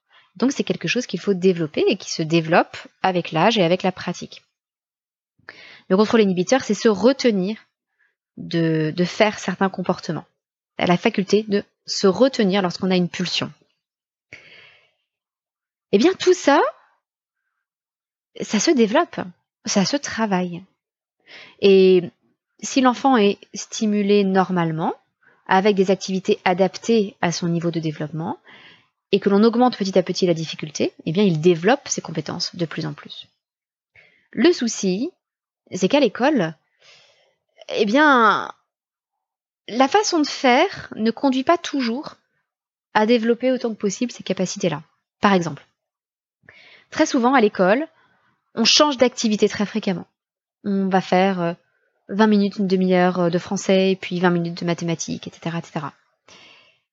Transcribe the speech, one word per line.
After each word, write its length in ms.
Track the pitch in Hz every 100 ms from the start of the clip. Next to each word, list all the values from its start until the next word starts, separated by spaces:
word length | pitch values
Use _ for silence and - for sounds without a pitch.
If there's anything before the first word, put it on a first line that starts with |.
| _ _ _ -
Donc, 140 | 254
c'est 120 | 269
quelque 240 | 202 175 165
chose 180 | 226 -
qu'il 140 | 180
faut 160 | - 185
développer 480 | 190 170 156 - 392
et 100 | 214
qui 120 | -
se 140 | -
développe 540 | 160 165 160 180 - - - _
avec 280 | 190 180 -
l'âge 280 | 160 196 233
et 40 |
avec 200 | 165 185
la 80 | 190
pratique. 520 | - - 175 233 - _ _ _ _ _ _ _ _ _ _ - - - - -
Le 100 | 190
contrôle 240 | 214 233
inhibiteur, 420 | 202 180 180 262
c'est 100 | -
se 140 | 202 233
retenir 680 | 196 220 277 247 202 185 220 _ _ _ _ _ _ _ -
de, 540 | 170 170 165 160 156 170
de 80 |
faire 340 | 175 - 214 -
certains 320 | - 180 190
comportements. 560 | 190 180 180 - 156 - _ _ _ _ -
La 180 | 180 175
faculté 460 | 233 214 190 208 214
de 160 | 202 - _ -
se 220 | - 196
retenir 560 | 180 269 - 202 202
lorsqu'on 280 | 180 - 185
a 40 | 185
une 140 | 175
pulsion. 420 | - 175 - 139 - _ _ _ _ _ _ _ - - - - _ _ _ _ _ _ _ _ _ _ _ -
Eh 80 | 202
bien, 140 | 311
tout 200 | 381 -
ça, 280 | 359 - 294 523 - _ _ _ _ _ _ _ _ _ _ _ _ _ _ _ -
ça 180 | 151 214
se 120 | 302
développe, 480 | 294 220 269 339 - 190 - _ _ 220
ça 200 | 202 180
se 120 | 285
travaille. 640 | - - 220 185 180 170 190 _ _ _ _ _ _ - - -
Et 440 | 202 190 190 185 131 _ _ _ _ -
si 180 | - 277
l'enfant 380 | 254 233 269 254
est 200 | 202 190 _
stimulé 720 | 208 - - 214 208 196 208
normalement, 680 | 196 190 185 180 165 160 196 466 _ _ _ _ -
avec 300 | 190 208 196
des 160 | 190
activités 480 | 190 - 190 196 - 190
adaptées 720 | 180 185 - - 233 202 -
à 100 | 180
son 160 | 165 175
niveau 220 | 170 170
de 100 | 165
développement, 560 | 160 151 151 156 175 339 _ - - _ _ _ -
et 80 | 202
que 100 | 196
l'on 140 | 196
augmente 340 | 226 233 247 -
petit 200 | 196 190
à 60 |
petit 220 | 180 180 185
la 80 |
difficulté, 600 | 165 160 - 151 - 359 _ -
eh 60 |
bien, 120 | 165
il 180 | 208 156
développe 460 | 170 165 180 262 -
ses 140 | -
compétences 540 | - 160 151 170 - 185
de 100 | 165
plus 200 | - 156
en 80 |
plus. 340 | 143 - - - _ _ _ _ _ _ _ _ _ _
Le 220 | - 294
souci, 560 | 349 233 - 196 185 320 _ _ _ _ _ -
c'est 160 | 185 190
qu'à 100 | 277
l'école, 560 | 247 - 262 294 160 156 _ _ _ _ _ _ _ _ _ _ -
eh 160 | - 208
bien, 640 | 262 302 254 220 160 90 - _ _ _ _ _ _ _ _ _ _ -
la 200 | 220 269
façon 300 | 403 427 339
de 80 | 294
faire 640 | - 262 247 381 - - -
ne 160 | 220
conduit 320 | - 277 262
pas 140 | 262 349
toujours 580 | - 285 240 240 - - _ _ _ _ _ _ _
à 120 | - 214
développer 460 | 240 226 233 254
autant 180 | 247 240
que 100 | 208
possible 340 | 208 - 240
ces 100 | -
capacités-là. 580 | - 185 180 202 180 151 - _ _ -
Par 140 | 208
exemple, 320 | 190 165 143 _ _ _ _ _ _ _ _ _ - - _ _
très 160 | - 311
souvent 280 | 277 233
à 80 | 269
l'école, 460 | 254 - 185 240 320 _ _ _ _ _ _ -
on 80 |
change 320 | 226 - 302 254
d'activité 540 | 247 - 226 208 202
très 160 | - 196
fréquemment. 420 | 220 196 175 - _ _ _ _ _
On 260 | 202 196 190
va 120 | 185
faire, 380 | - 180 196 180
euh, 140 | 170 175 _ _ _ _ -
vingt 180 | 196 220
minutes, 300 | 208 202 214
une 100 | 190
demi-heure, 520 | 185 185 180 180 180
euh, 100 | 175
de 80 | 175
français, 540 | - 190 - 190 190
et 40 | 190
puis 240 | - 180
vingt 120 | 180
minutes 280 | 175 170 175
de 60 | 175
mathématiques, 640 | 165 170 165 - 165 -
et 40 |
cetera, 280 | - 165 165
et 20 |
cetera. 320 | - 165 143 _ _ _ _ - - - _ _ _